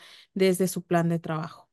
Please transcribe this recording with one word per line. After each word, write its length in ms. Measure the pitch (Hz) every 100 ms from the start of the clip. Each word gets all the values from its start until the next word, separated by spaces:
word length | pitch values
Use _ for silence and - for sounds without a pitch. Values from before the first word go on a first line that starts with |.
| - - _
desde 360 | 190 190 180 185
su 140 | 180
plan 280 | - 175 170
de 80 | 165
trabajo. 500 | 170 156 165 - _